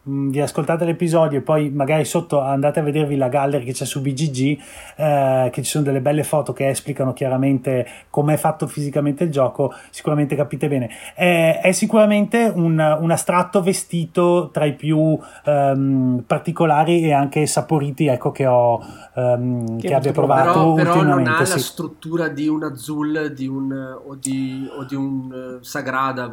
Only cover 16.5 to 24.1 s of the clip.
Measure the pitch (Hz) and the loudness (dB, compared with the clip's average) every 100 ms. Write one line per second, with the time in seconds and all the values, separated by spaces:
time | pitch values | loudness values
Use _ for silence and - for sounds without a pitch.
16.5 | 160 165 147 160 170 160 143 139 151 147 | 0 2 4 4 4 4 2 2 0 0
17.5 | 156 - 156 143 135 147 123 147 - 135 | 0 0 0 0 0 0 0 -2 0 2
18.5 | 123 120 113 - - - 127 123 120 123 | 4 4 2 -4 -18 -10 -2 0 0 0
19.5 | 120 113 117 - 135 135 - 139 135 165 | -2 -4 -4 0 0 2 0 2 4 4
20.5 | 175 160 160 170 170 151 135 127 160 185 | 4 4 4 4 4 4 4 2 2 2
21.5 | 170 123 - 156 - 160 170 156 139 156 | 0 -2 -8 -10 -10 -6 -4 -2 -2 -2
22.5 | 156 156 127 151 151 151 156 151 131 131 | -2 -4 -8 -8 -4 -2 -2 -4 -6 -6
23.5 | 135 135 135 131 131 139 | -4 -4 -6 -8 -14 -16